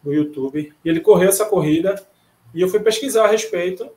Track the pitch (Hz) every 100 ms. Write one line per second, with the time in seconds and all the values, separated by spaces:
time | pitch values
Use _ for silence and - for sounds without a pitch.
0 | 143 151 147 - 131 147 151 _ 165 165
1 | 214 185 185 196 214 185 151 160 185 202
2 | - _ _ _ _ 165 185 202 214 214
3 | 269 220 208 220 - 175 180 185 262